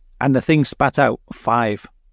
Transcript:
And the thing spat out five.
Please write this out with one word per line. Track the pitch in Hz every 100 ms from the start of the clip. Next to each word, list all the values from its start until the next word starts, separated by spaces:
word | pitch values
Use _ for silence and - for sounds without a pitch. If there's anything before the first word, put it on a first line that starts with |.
| _ -
And | 135
the | 131
thing | - 156
spat | 139 - 139 -
out | 127 - -
five. | - - 117 113 104 - _ _